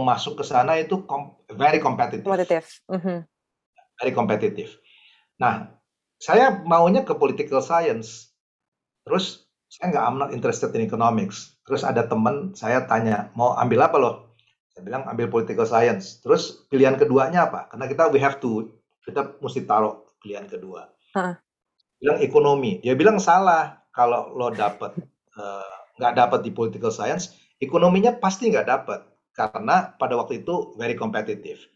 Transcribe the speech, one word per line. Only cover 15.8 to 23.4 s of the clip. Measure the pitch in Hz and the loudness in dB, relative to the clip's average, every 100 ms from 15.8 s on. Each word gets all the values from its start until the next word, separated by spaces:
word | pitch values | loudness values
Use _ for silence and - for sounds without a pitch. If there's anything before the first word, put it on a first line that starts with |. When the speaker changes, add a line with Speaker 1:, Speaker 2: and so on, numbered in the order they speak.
| 120 98 - - | 2 2 -6 -10
Speaker 1:
Terus, | 120 170 - - - | 0 2 0 -12 -2
"Pilihan | 131 131 135 | 4 4 6
keduanya | 147 127 131 175 160 | 4 4 4 2 0
apa?" | 90 - | -2 -12
Karena | 117 131 | -12 -8
kita, | 135 156 | 2 4
we | 135 | 4
have | - - | 2 0
to, | 127 110 110 - _ _ | -4 -4 -6 -14 _ _
kita | - 107 - - | -10 -6 -6 -6
mesti | 127 - - | -8 -6 0
taruh | 107 107 - _ _ | 2 2 -2 _ _
pilihan | 101 101 98 | -14 -14 -12
kedua. | 90 95 87 - _ _ | -14 -14 -18 -20 _ _
Speaker 2:
Heeh. | 196 180 175 _ _ _ _ _ _ | -6 -6 -8 _ _ _ _ _ _
Speaker 1:
Bilang, | 139 151 | -2 0
"Ekonomi." | 135 147 147 139 120 95 | 2 4 4 2 0 -2
Dia | 123 131 | 0 4
bilang, | 196 208 | 4 4
Salah. | 180 175 | 4 4